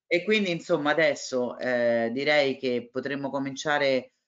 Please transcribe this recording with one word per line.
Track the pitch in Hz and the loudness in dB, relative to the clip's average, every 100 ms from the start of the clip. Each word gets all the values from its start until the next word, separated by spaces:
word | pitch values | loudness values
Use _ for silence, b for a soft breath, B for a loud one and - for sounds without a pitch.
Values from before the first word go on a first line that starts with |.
| - | -2
E | 175 | -2
quindi, | 175 214 190 | 2 0 0
insomma, | 165 - 160 147 | -2 0 0 2
adesso, | 151 151 139 - 127 120 - | 2 2 0 -4 -2 -2 -4
eh, | 123 123 117 117 117 | -2 2 2 2 0
direi | 123 139 151 139 127 | 0 2 4 2 0
che | 131 123 123 | -2 -2 -4
potremmo | 131 135 139 139 | -6 -6 -6 -6
cominciare, | 135 139 135 156 147 139 131 120 _ | -4 -6 -6 -2 0 2 0 -2 _